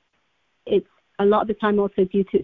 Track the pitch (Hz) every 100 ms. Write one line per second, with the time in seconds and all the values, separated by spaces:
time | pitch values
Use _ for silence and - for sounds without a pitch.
0 | _ _ _ _ _ _ - 202 - _
1 | _ - 202 208 214 208 214 208 196 -
2 | 185 196 190 196